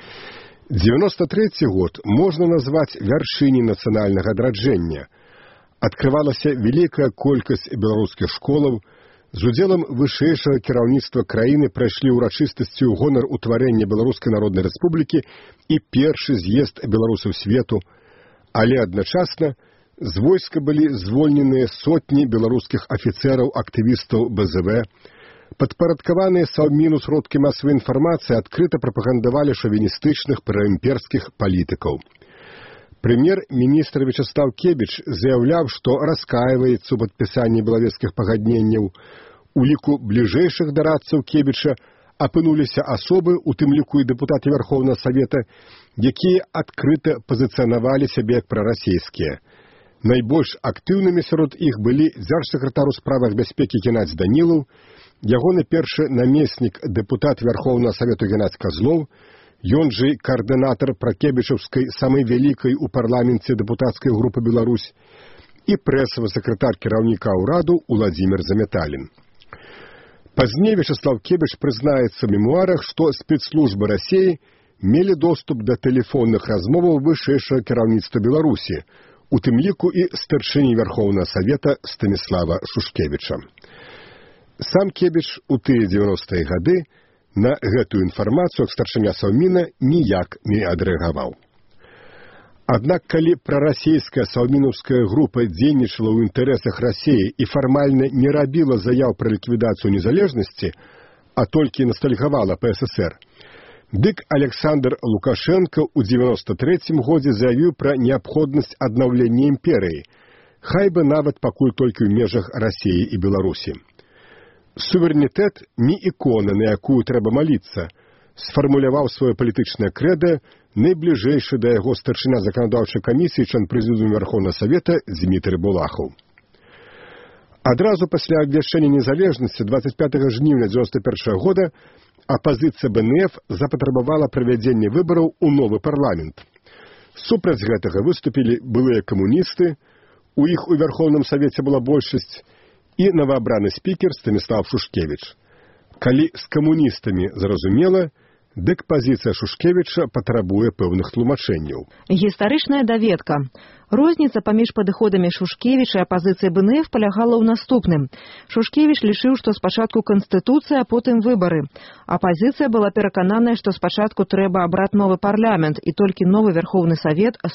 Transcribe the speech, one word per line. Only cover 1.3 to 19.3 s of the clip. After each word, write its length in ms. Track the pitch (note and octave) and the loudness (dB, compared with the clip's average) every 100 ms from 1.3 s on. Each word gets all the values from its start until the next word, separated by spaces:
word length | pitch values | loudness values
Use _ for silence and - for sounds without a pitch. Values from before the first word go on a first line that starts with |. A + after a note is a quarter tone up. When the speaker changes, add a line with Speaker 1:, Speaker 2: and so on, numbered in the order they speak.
Speaker 1:
трэці 400 | G#3 G#3+ - C3 | 0 -2 0 0
год 320 | F#2 F2 - | 0 -2 -4
можна 480 | G#2 A2+ F#3+ D#3 E3+ | 0 2 2 2 0
назваць 480 | E3 C3 D#3 C#3+ - | 0 0 -2 -2 -4
вяршыняй 640 | G2+ C#3+ - - C#3+ B2+ | -2 -2 -2 0 2 4
нацыянальнага 720 | A2+ G2+ A#2+ G#2+ G#2 G2 G2+ | 2 0 -2 0 0 0 0
адраджэння. 720 | G2 B2+ G2 C3 F#2+ E2 C#2+ C2+ _ _ - - _ _ - | 0 -2 0 0 0 -2 -6 -12 _ _ -20 -20 _ _ -6
Адкрывалася 720 | A2+ - C3+ D3 D3 A#2+ D3+ | -6 -2 0 2 0 0 -2
вялікая 640 | C3 G#2+ D3 F3 - C3+ | 0 0 2 0 0 -2
колькасць 560 | - C#3 C3 - A#2 - | 0 0 0 0 -4 -4
беларускіх 560 | A2+ G#2+ G#2+ G2+ - F2+ | -4 0 0 -2 -4 -6
школаў, 560 | - - D3 C#3+ A2+ _ _ _ _ _ F2 | -6 -2 0 2 -2 _ _ _ _ _ -4
з 100 | A#2 | -2
удзелам 380 | A#2 F#3+ F3+ D#3 | 2 2 0 -2
вышэйшага 720 | B2 C#3 - D#3 D#3 D3 C3+ | -2 -2 0 0 0 0 -2
кіраўніцтва 580 | - A#2+ A#2 C3+ - B2+ | 0 0 2 2 0 -4
краіны 460 | - A2 A#2+ D3+ C#3 | -2 0 2 2 0
прайшлі 420 | - A#2 - C3+ A#2+ | 0 -2 0 0 2
ўрачыстасці 720 | A2+ - D3 - A2 - B2+ | 0 -2 -4 -4 -8 0 0
ў 60 | F#2+ | 2
гонар 280 | C#3+ C3 C3+ | 2 0 0
утварэння 560 | C3+ A#2 A#2 B2+ A2 G2+ | -4 -2 0 2 2 0
Беларускай 460 | G#2+ B2 - A#2 | 0 0 -2 -2
Народнай 320 | G#2 G#2 F#2 F#2 | 0 0 0 -2
Рэспублікі 560 | - F3 D#3+ D3+ D#3+ - - - _ - | -2 -2 0 0 -2 -4 -20 -20 _ -2
і 80 | D#3 - | -2 0
першы 420 | A#2+ D3+ - - A2+ | 0 2 0 -2 -2
з'езд 400 | F2+ B2 C3 - | 0 0 0 -4
беларусаў 520 | A#2 A2 A2 G#2 G#2 - | -2 0 0 0 -4 -6
свету, 420 | G2+ B2+ - G#2 - _ _ _ _ _ _ | 0 0 0 -4 -6 _ _ _ _ _ _
але 260 | A2+ A#2 C3 | 0 2 2
адначасна 720 | G2+ G2 F#2+ F3+ F3+ | 0 -4 -4 -2 -4